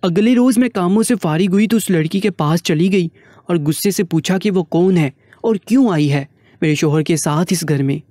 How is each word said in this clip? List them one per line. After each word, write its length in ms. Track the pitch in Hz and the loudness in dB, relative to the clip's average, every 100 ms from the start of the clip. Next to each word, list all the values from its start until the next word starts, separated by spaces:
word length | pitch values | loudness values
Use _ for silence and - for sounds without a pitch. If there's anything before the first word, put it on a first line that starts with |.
अगले 300 | 185 170 220 | -2 0 2
रोज़ 240 | 247 247 233 | 4 2 2
मैं 80 | 247 | 0
कामों 320 | 208 175 202 | 0 0 0
से 120 | 220 233 | 0 -2
फारिग 360 | 175 156 196 | -2 0 0
हुई 140 | 190 214 | 0 2
तो 100 | 220 | 0
उस 140 | - | 0
लड़की 300 | 175 156 196 | -2 0 -2
के 100 | 208 | -4
पास 300 | 180 147 170 | -2 -2 -2
चली 260 | - 156 185 | 0 0 2
गई 220 | 190 170 _ - - _ | 0 -2 _ -20 -20 _
और 100 | 175 | -2
गुस्से 320 | 147 156 202 | -2 -2 -2
से 100 | 185 | -2
पूछा 320 | 180 160 - 185 | -2 -2 -2 -2
कि 120 | 208 | 0
वो 120 | 190 | -2
कौन 320 | 170 165 185 180 | -2 0 2 2
है 160 | 147 - _ _ | 0 -4 _ _
और 140 | 233 208 - | -4 -4 0
क्यों 260 | 247 254 | 2 2
आई 140 | 165 147 | 2 0
है 180 | 143 139 _ _ _ | 0 -4 _ _ _
मेरे 120 | 165 147 | -2 0
शौहर 260 | 160 151 | 0 0
के 140 | 151 160 | 0 -2
साथ 360 | - 151 175 | 0 -2 -2
इस 120 | 180 | -2
घर 180 | 160 143 | -2 -2
में। 180 | 135 147 - | -2 -4 -8